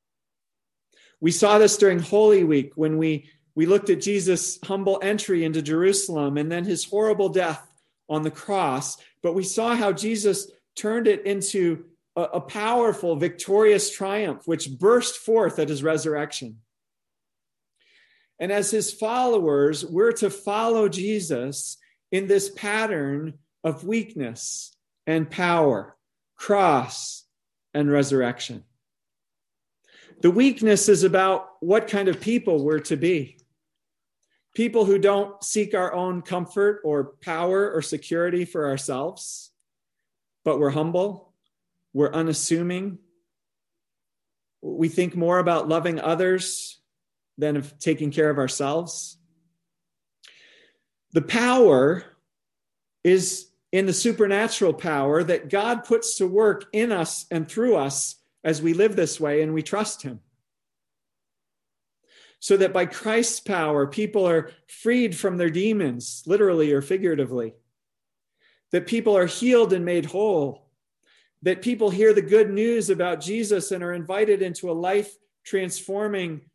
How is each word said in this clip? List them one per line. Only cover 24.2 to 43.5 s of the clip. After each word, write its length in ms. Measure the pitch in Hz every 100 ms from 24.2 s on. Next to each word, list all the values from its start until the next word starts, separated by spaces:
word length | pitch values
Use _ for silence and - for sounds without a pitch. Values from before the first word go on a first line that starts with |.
| 120 123 - - - _ _ _ -
and 240 | 160 160
power, 640 | 185 175 170 147 107 - - _ _ _ _
cross 880 | - 202 180 135 113 - - - - _ _ _ _
and 160 | 147 147
resurrection. 760 | 143 135 135 120 123 - 113 - _ _ _ _ _ _ _ _ _ _ _ _ _ - -
The 100 | 175
weakness 580 | 185 277 - 214 202 -
is 140 | 185
about 460 | 180 185 190 190 - -
what 280 | 170 220 220
kind 220 | 202 190
of 100 | 170
people 440 | 214 240 202 160
we're 160 | 143 156
to 180 | - 147
be. 400 | 160 170 131 - _ _ _ _ _ _ _ _ _ _ _ -
People 300 | 226 226 196
who 140 | 196
don't 420 | 196 202 202 -
seek 300 | - 214 202
our 200 | 190 180
own 280 | 180 185 180
comfort 600 | - 175 170 202 202 208
or 320 | 156 147 135 -
power 500 | - 160 175 190 208
or 100 | 160
security 640 | 143 147 - 165 175 180 175
for 220 | 175 147
ourselves, 840 | 135 - 131 156 190 - - - _ _ _ _ _ _ _ _ _
but 160 | 160 139
we're 100 | 143
humble, 640 | 147 160 180 202 185 - _ _ _ _ _ _
we're 200 | 131 147
unassuming. 840 | 165 160 151 - 165 175 180 196 175 _ _ _ _ _